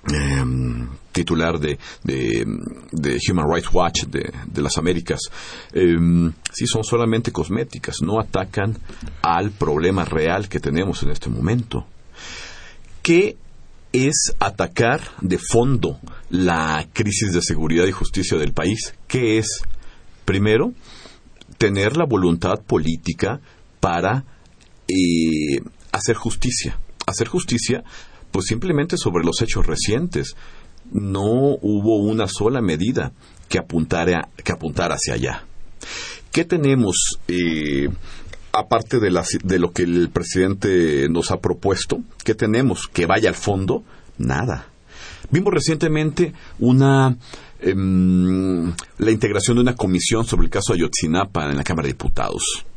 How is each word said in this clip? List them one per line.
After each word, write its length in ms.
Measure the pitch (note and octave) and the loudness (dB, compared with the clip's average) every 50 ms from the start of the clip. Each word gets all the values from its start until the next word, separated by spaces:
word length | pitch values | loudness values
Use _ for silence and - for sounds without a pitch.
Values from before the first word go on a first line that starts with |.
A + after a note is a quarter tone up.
| D2+ D2+ | -4 -4
em, 760 | D2+ D2 C#2+ C#2 C#2 C2+ C2 B1 B1+ B1+ B1+ A#1+ A#1+ A#1+ A#1+ A#1+ C2+ - - - | -2 -2 0 0 0 0 0 0 -2 -2 -2 -4 -4 -6 -8 -10 -12 -16 -18 -6
titular 460 | - F2+ E2+ - E2+ D#2+ D#2+ E2+ E2+ D#2+ | -4 -4 0 0 2 2 2 0 0 0
de, 200 | D2 D2 C#2+ C#2+ - - - - - | -2 -2 -4 -4 -8 -18 -20 -6 -4
de, 420 | - - C2 B1+ A1 A1+ A1+ A1 G#1+ G1+ G1+ - - - - - - | -4 -2 -2 0 0 0 0 -2 -2 -4 -6 -6 -10 -12 -14 -16 -8
de 260 | - D#2+ C#2+ C#2 B1+ - - - | -6 -4 -2 -2 -2 0 0 0
Human 180 | F#2 E2+ D2+ D2 | 0 2 2 2
Rights 160 | E2+ F2 - - | 0 0 2 2
Watch 320 | - - F2 E2+ - - - | 4 4 4 4 0 -4 -6
de, 280 | - C#2+ C#2+ - - - - - | -4 -6 -6 -6 -6 -10 -10 -12
de 160 | - - - | -8 -4 -4
las 160 | C#2+ C#2+ - - | -2 -2 -2 -2
Américas. 420 | D#2 F2 F#2 E2 E2 - D#2 - - - - - - - - - - - | 0 0 -2 -2 -2 -4 -4 -4 -4 -10 -12 -14 -14 -14 -16 -16 -18 -4
Em, 600 | - F2 F#2 F2 E2+ E2 E2+ E2+ E2+ E2+ E2+ E2 D#2+ - - - | 0 2 4 4 6 4 4 4 4 4 2 2 -2 -4 -12 -10
sí, 140 | - - - | -6 -4 -4
son 180 | A#2+ - A2+ G#2 | -2 -2 -2 -2
solamente 480 | - A#2+ A#2 A#2+ A2+ A2+ A2+ A2+ - | 0 0 0 2 2 0 0 -2 -2
cosméticas, 640 | - - D#2+ - G2 A2+ - C#3 - - - - - - | -4 -4 -4 -2 -2 -4 -4 -6 -8 -10 -10 -10 -4 -4
no 200 | C#2+ F2 G#2 A2 | -2 0 0 -2
atacan 580 | G#2+ - - F#2+ F#2+ G2 - G#2+ G2 A2+ A2 - - - - - - - - - | -2 -2 -2 -2 -2 -2 -4 -4 -2 -2 -4 -6 -8 -12 -12 -12 -12 -12 -6 -2
al 280 | - D#2+ E2+ E2+ G2 G#2 | 0 2 2 2 0 -2
problema 540 | G2 - E2+ D#2 D2 D2+ E2 F2+ G2 F#2 E2 | -2 -2 0 0 2 2 2 2 2 2 0
real 440 | D#2 D#2+ D#2+ D#2 E2 F2 G2 G#2 G2 | 0 0 0 2 2 0 0 -2 -4
que 120 | - C#2+ | -6 -2
tenemos 420 | C#2 C#2+ C#2+ E2 F#2+ G2 - - | -2 0 0 0 0 0 -2 0
en 80 | - - | 2 2
este 180 | - - - B1+ | 2 2 0 -2
momento. 560 | A1 A1+ C2 F2+ A2 B2 A2+ - - A#1+ - - - - - - - - - - - - - - - - - - - - - - - - | -2 0 0 2 0 0 -2 -4 -6 -6 -8 -8 -16 -20 -20 -20 -20 -18 -16 -16 -14 -14 -14 -16 -16 -16 -18 -18 -18 -20 -18 -16 -18 -6
¿Qué 340 | - - E3+ F3 G3 G#3 - - - - - - - - - - - - | 2 4 4 4 4 2 -2 -10 -20 -20 -20 -20 -20 -20 -20 -20 -12 -2
es 220 | - B2+ B2+ C#3+ D3+ - - - - - | 0 2 2 2 2 0 0 0 2 0
atacar 640 | - G2+ F#2+ - E2+ E2+ - - A#2+ A#2 - - - - - - | 0 0 0 -2 -4 -4 0 2 2 2 2 0 -4 -10 -12 -6
de 160 | - F2+ F2+ | -2 -2 -2
fondo 600 | E2 - - - A2+ B2 C3+ C3+ - - - C#2 - - - - - - - | -2 -2 2 2 2 4 4 2 2 0 -2 -4 -6 -12 -16 -16 -14 -10 -4
la 560 | - F#2 F#2 F2+ E2+ D#2+ D#2+ D#2+ D#2 D#2 D#2+ - | -2 0 2 2 2 2 0 0 -2 -2 -4 -6
crisis 400 | - - G#2+ G2+ G2 - A2 G2+ | -4 -2 -2 0 0 -2 -2 0
de 100 | E2+ F2 | 0 0
seguridad 440 | - - E2+ D2 D#2 D#2 D#2+ E2 F2+ | 0 0 0 0 0 2 4 4 4
y 60 | G2 | 2
justicia 460 | F2+ - - - - G2 F2+ - G2 E2 | 2 0 -2 0 0 0 0 0 0 0
del 140 | D2+ C#2+ | 2 0
país? 420 | - - D#2 F2+ G#2+ A2+ - - - - - - | 0 0 0 0 0 -2 -4 -10 -12 -16 -10 -2
¿Qué 280 | - C3 B2 A2+ A2 A2+ | -2 0 2 4 2 2
es? 240 | G#2 - - - - - - - - - - - - - - - - | 0 -2 -4 -2 0 0 0 -2 -4 -12 -16 -16 -20 -20 -20 -8 -2
Primero, 480 | - F#2+ G2 G2+ G#2+ G#2+ A#2+ D#3+ B3 B3 - - - - - - - - - - - - - - - - - | 0 0 2 4 4 4 4 2 0 -2 -8 -18 -20 -20 -20 -20 -20 -20 -20 -20 -20 -20 -20 -20 -20 -2 2
tener 380 | A#2 G2+ G2 G2+ G2 G#2+ C#3 | 2 2 4 4 2 2 2
la 100 | E3 E3+ | 2 2
voluntad 560 | C#3+ A2+ G2 F2+ F2 E2+ E2+ - F2+ G2 A2 | 2 2 4 4 4 2 2 0 -2 -2 -2
política 800 | - - A2 F#2 D2+ D#2+ E2 - - F2 E2 - G2+ G2 A#2+ - - - - - - - - _ | -2 0 0 2 2 0 -2 -2 -4 -6 -2 -2 -2 -2 -2 -6 -10 -18 -20 -20 -20 -20 -4 _
para, 440 | - F#2 E2+ E2+ F2+ F#2+ A#2 C3 C3 - - - - - - - - - - - - | 0 0 2 2 0 0 0 0 -4 -8 -20 -20 -20 -20 -20 -20 -20 -20 -20 -12 -6
eh, 760 | - F#2 F#2+ F#2 F2 E2+ E2 D#2+ D#2+ D#2+ D#2 D2+ D2 C#2 C2+ - - - - - - | -2 2 2 4 4 4 4 4 2 2 0 0 0 -2 -2 -4 -8 -18 -20 -10 -6
hacer 240 | - - - - A2+ | -6 -4 0 -2 -2
justicia. 640 | - - A2+ - - - B2+ B2 - - - - - - - - - - | 0 -2 -4 0 0 0 0 0 -2 -4 -4 -4 -4 -6 -8 -10 -6 -6
Hacer 220 | - - - A#2 | -6 -2 -2 -4
justicia, 560 | - - F3+ - - B2+ A#2 - - B2 A#2+ - - - - - - - - - - | -2 -2 -4 -2 0 -2 -2 0 -2 -2 -2 -4 -12 -18 -20 -20 -20 -20 -20 -18 -6
pues 160 | - G2 F#2 | -6 -4 -2
simplemente 500 | - A2 A#2+ - F#3 E3+ C#3+ D3 F3 - | -2 -2 -2 0 0 0 0 0 -2 -4
sobre 280 | F3 - G#2+ F2 F2 E2 | -2 -2 0 0 2 0
los 180 | E2+ - - | 0 0 0
hechos 240 | A#2 A2 - G#2 - | 0 0 4 4 4
recientes. 680 | - - - - - G#2 A#2+ F2 F2 - D2 C#2 - - - - - - - - - - - - A#3+ | 2 2 0 0 0 0 0 -2 -2 -2 -4 -4 -4 -10 -14 -18 -18 -18 -18 -20 -20 -20 -20 -16 -4
No 300 | - A2 G2+ G2 F#2+ G2 G2+ G#2+ A#2 B2+ C3+ C#3+ C#3+ - | -4 -4 -2 0 -2 0 2 2 2 4 4 2 2 2
hubo 380 | - G2+ G#2 G#2 G2+ A2 A2+ G#2 | 0 0 0 2 2 2 2 4
una 280 | G2+ G#2+ A2 A2 G#2+ | 2 2 2 0 -2
sola 340 | F2+ - - G2+ A2+ C3+ B2+ | -2 -2 0 0 2 2 2
medida 520 | A2+ F2+ D#2 D2+ F2+ A2+ C3 A2+ D#2+ B1+ - - - - - - - - | 0 0 0 0 0 0 0 -2 -4 -4 -8 -14 -20 -20 -20 -20 -10 -4
que 100 | - F2+ | -4 -4
apuntara, 680 | E2+ - E2+ E2 D#2 E2 F#2 E2+ E2 F2+ F2 E2 - - - - | -2 -2 -2 -2 0 0 0 0 2 2 2 2 -2 -6 -14 -10
que 100 | - - | -6 -6
apuntara 420 | E2+ - E2 D#2 - - - - C#2+ | -4 -4 -4 -4 -2 -2 0 0 0
hacia 200 | C2+ - - B1 | -2 -2 -4 -2
allá. 300 | A1+ B1 C2 - - - - - - - - - - - - - - - - - - - - | -2 -2 -4 -4 -8 -10 -14 -12 -12 -12 -12 -14 -16 -14 -12 -12 -12 -12 -12 -14 -16 -12 -4
¿Qué 120 | - E3 E3 | -2 -2 0
tenemos, 760 | E3+ F3+ E3+ C#3+ C#3 C#3 C3 A#2 F#2+ F#2 - - - - - - | 2 0 2 4 4 4 4 4 2 2 0 0 0 -2 -4 -4
eh, 600 | - F2 F2+ F2 E2+ D#2+ D#2 D2+ D2 C#2 C#2 C#2+ C#2+ - - - - - - - - - - - - | -2 -2 0 0 0 0 0 -2 -2 0 0 0 -2 -2 -6 -8 -12 -12 -14 -14 -14 -14 -16 -8 -2
aparte 480 | - G2 - - A#2+ A2 - - - B2 | -2 -2 2 2 0 0 2 0 0 2
de 100 | G#2+ F#2+ | 2 4
las, 180 | F2+ F2 D#2+ - - - | 2 2 0 0 -4 -2
de 160 | - F#2 F#2 F2+ | 0 0 2 2
lo 140 | F2 E2+ | 2 2
que 100 | - - | 2 0
el 280 | F2+ F2 F2 F2 E2+ E2 | 0 2 4 2 2 2
presidente 1000 | - F2+ F2 - - F#2 F#2 F#2+ G2 G2 G2+ G2+ F#2+ F2+ E2+ D#2 D2 C#2 C#2 D#2+ | 0 -4 -4 0 0 2 2 2 0 0 0 2 4 4 4 4 2 2 2 2
nos 220 | E2 E2+ E2+ - | 0 0 0 -2
ha 100 | F#2 F2 | -2 -2
propuesto? 580 | - - F2 - - G2 F#2+ F#2 - - - E2+ E2 - - - - | 0 -2 -2 0 0 0 0 0 -2 -4 -4 -4 -4 -12 -16 -6 -2
¿Qué 100 | - A2 | -2 0
tenemos 520 | G#2+ A#2 A2 G#2+ A#2 C3+ B2+ F#2 - - | 2 2 2 2 4 2 2 0 -2 -6
que 200 | - - - E2+ | -4 -2 0 2
vaya 220 | E2 F#2+ A2+ A2 F#2 | 2 2 4 4 2
al 60 | F2 | 0
fondo? 480 | - - G#2 G2+ F#2+ F#2+ G2 C#3 A#3+ - - - - - - - - | 0 -2 -2 0 0 0 0 -2 -2 -4 -10 -20 -20 -20 -20 -10 -4
Nada. 480 | - B1 C2 D2 A2 A#2+ D#2 A#1 - - - - - - - - - - - - - - | -2 -2 0 0 -2 -2 -4 -6 -8 -16 -20 -20 -20 -20 -20 -20 -18 -18 -18 -18 -4 0
Vimos 220 | - E3+ G3+ G3+ | 0 2 2 2
recientemente 800 | F#3 D3+ - D#3+ D#3+ D3+ F3 D#3+ D#3 D3+ D#3 D#3 C#3+ - F3+ D#3 - - - - - - | 0 2 0 0 0 0 0 0 0 0 0 -2 0 0 -2 -2 -2 -12 -18 -18 -6 0
una, 580 | A#2 B2 B2+ C3 C#3 C#3 C#3 C3+ C3+ C3 B2+ A#2+ - - - - - - - - | 2 4 6 6 6 6 6 6 4 4 2 -2 -6 -18 -20 -20 -20 -20 -16 -2
em, 1120 | - F2+ G2 G2 F#2+ F#2+ F#2 F#2 F#2 F#2 F#2 F2+ F2+ F#2 F#2 F#2+ F#2+ F#2+ F#2 F2 E2 E2+ E2+ F2 - - - - | -2 0 0 2 2 2 4 4 6 6 4 4 4 4 2 2 0 0 0 0 -2 -2 -4 -6 -10 -14 -4 0
la 120 | G#2 A2 | 2 2
integración 460 | A2 G#2 G#2+ G#2 G2+ G2+ - - A#2+ | 4 4 2 0 0 0 2 2 4
de 60 | A#2+ | 4
una 120 | B2 B2+ B2 | 4 2 2
comisión 500 | - - F#2+ F#2 F2 - - A2+ A2 A2+ | 0 0 0 0 0 0 0 0 0 0
sobre 200 | - - - - | 0 4 4 4
el 60 | - | 4
caso 220 | - G2+ F#2+ - | 4 0 0 0
Ayotzinapa 800 | G#2+ F2 E2 - - - - D#2+ D#2 F2+ G2+ G2 - F2 D2+ C#2+ | 2 2 2 0 0 -2 -2 0 0 0 0 0 -2 -4 -2 -2
en 60 | C#2+ | -2
la 80 | C#2 C2+ | -2 -2
Cámara 220 | - F2+ D#2+ D2+ | -2 -2 -2 -2
de 80 | C#2 C2 | -4 -4
Diputados. 720 | - C2 B1+ - - A1+ G1+ G1+ - - - - - - - - | -2 0 2 2 2 0 -2 -2 -4 -4 -4 -4 -6 -8 -12 -12